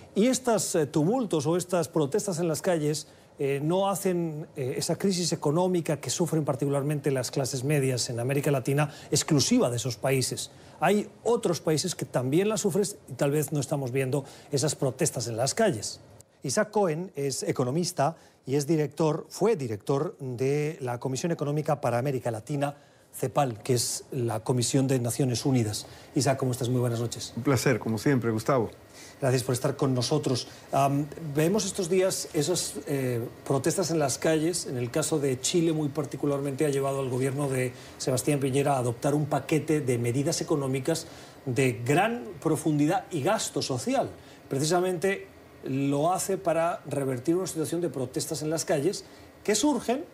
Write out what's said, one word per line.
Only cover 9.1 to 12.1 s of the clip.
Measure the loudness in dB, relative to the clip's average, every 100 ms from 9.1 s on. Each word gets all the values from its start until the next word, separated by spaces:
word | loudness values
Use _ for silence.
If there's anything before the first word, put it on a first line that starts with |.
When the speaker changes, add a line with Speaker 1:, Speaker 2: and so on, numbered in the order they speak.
Speaker 1:
exclusiva | -2 4 4 4 4 4
de | 0
esos | -4 -2
países. | 0 0 0 -4 -8 -14 -20 -2
Hay | 2 2 0 -4
otros | 0 2 2 0
países | 0 0 0
que | -4
también | -4